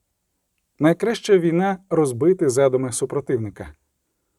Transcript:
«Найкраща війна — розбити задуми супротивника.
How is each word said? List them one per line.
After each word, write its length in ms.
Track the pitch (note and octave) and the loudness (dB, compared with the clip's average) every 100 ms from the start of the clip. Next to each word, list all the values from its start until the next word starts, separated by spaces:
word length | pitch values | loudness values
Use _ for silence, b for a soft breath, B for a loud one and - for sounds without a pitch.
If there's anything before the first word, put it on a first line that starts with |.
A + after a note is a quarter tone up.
| _ _ _ _ _ _ _ - | _ _ _ _ _ _ _ -2
«Найкраща 580 | D3+ E3+ G#3+ G#3+ - F#3+ | 0 0 -2 -2 2 2
війна — 400 | E3 E3+ G3 F#3+ - | 2 0 -2 -4 -4
розбити 600 | E3 C#3+ A#2 D#3+ F#3 D3+ | 0 0 0 0 2 2
задуми 420 | A#2+ C#3 B2+ C3 | 2 2 2 -2
супротивника. 840 | - C3 C#3+ - B2 G#2+ - D#2+ - _ _ _ _ _ | -6 -4 -4 -4 -4 -4 -10 -16 -18 _ _ _ _ _